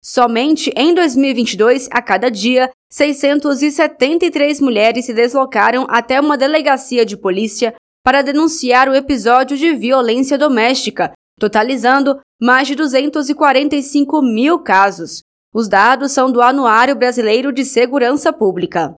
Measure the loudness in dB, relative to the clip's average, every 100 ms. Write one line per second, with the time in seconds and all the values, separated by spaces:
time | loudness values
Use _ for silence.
0 | -4 -2 0 0 0 0 -2 0 2 2
1 | 2 0 0 -2 -4 0 2 2 -2 -6
2 | -2 -2 -2 -2 0 2 0 -4 _ -2
3 | -2 0 0 0 -2 0 -2 0 -2 0
4 | 0 0 0 0 0 0 0 2 2 0
5 | -4 -2 0 0 -2 0 0 0 0 -2
6 | 0 0 0 0 0 0 0 -2 -2 -2
7 | -2 -2 -4 -2 -4 -2 -4 -6 _ _
8 | 0 0 0 0 0 -2 0 2 4 0
9 | 0 -2 2 2 0 -2 -2 -2 0 0
10 | 0 0 0 0 0 2 0 0 -4 -4
11 | -6 -6 _ _ -2 0 -2 0 2 2
12 | 0 -2 _ _ 2 2 0 -2 0 0
13 | -2 -4 -4 0 2 2 0 -2 -2 -2
14 | 0 0 0 0 0 0 0 2 2 -2
15 | -12 -12 _ _ _ -6 0 2 2 2
16 | 0 0 0 2 2 2 2 2 2 0
17 | 0 0 0 0 0 -4 -2 0 0 0
18 | 0 0 -2 0 -2 -2 -6 -4 -6